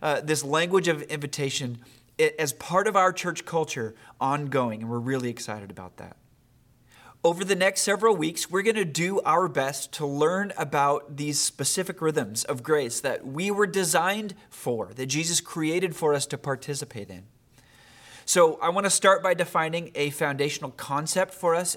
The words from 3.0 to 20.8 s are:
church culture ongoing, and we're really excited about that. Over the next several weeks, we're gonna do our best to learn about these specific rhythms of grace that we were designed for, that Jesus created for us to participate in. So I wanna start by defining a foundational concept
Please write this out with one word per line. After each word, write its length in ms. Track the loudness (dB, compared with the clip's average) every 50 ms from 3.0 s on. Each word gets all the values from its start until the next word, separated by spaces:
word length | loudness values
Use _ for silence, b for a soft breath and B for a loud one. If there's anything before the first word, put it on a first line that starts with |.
| 4 4
church 340 | 4 2 -4 -4 -6 -6 -8
culture 500 | -4 -4 -4 -2 -2 -4 -6 -6 -8 -8 B B B B _
ongoing, 640 | -2 0 0 -2 -2 -2 0 0 0 0 -2 -6 -6
and 80 | -6
we're 80 | -6 -4
really 320 | -4 -2 -2 -2 -2 -4
excited 400 | -6 -6 -8 -10 -10 -10 -10 -14
about 260 | -14 -16 -16 -16 -16 -18
that. 200 | -18 -18 -18 -20 _ _ _ _ _ _ _ _ _ _ _ _ B B B B B B B B 2
Over 220 | 2 2 2 0
the 100 | -2 0
next 260 | 2 2 2 2 2
several 340 | 0 0 0 4 4 4 4
weeks, 340 | 4 2 -2 -2 -4 -6 -2
we're 140 | -2 0 2
gonna 200 | 2 2 2 0
do 380 | -2 0 0 0 0 0 0
our 260 | 2 4 4 4 4 2
best 440 | 0 0 -2 -2 -4 -6 -10 -10
to 160 | -8 -6 -4 -4
learn 460 | 0 2 4 4 4 2 -2 -2 -4 -4
about 600 | -4 -2 2 2 4 4 2 2 -2 -6 -8 -6
these 220 | -6 -4 -2 -2
specific 600 | -2 -2 -2 -2 -2 -2 -2 -2 -2 -4 -6 -2
rhythms 420 | -2 0 0 0 -2 -2 -4 -6 -4
of 200 | -4 -6 -6 0
grace 360 | 2 2 2 2 0 -4 -4
that 280 | -2 -2 -4 -4 -6 -8
we 240 | -6 -2 -2 0
were 160 | 2 2 2 2
designed 640 | 2 0 0 2 2 2 2 2 0 -2 -4 -8 -10 B B B
for, 420 | -20 -8 -4 -2 -2 -2 -4 -6 -6
that 100 | -8 -6
Jesus 340 | -4 -2 -2 0 0 0 -2
created 560 | -2 -2 -4 -2 0 0 0 0 0 -2 -4
for 200 | 0 2 2 2
us 100 | 2 0
to 120 | -4 -6 -8
participate 720 | -4 -4 -6 -6 -6 -8 -8 -8 -8 -10 -12 -14 -14 -12
in. 140 | -14 -18 -18 -20 _ _ _ _ B B B B B B B B B B B B B B B
So 320 | 0 6 8 8 8 6 2
I 100 | 0 0
wanna 200 | 2 2 2 2
start 320 | 2 4 6 6 6 6
by 140 | 4 2 2
defining 560 | 2 0 0 2 0 0 0 -2 -4 -6 -6 -4
a 160 | -2 -2 -2
foundational 640 | 0 -2 -2 -2 0 0 -2 -2 -2 -4 -8 -10
concept 600 | -10 -12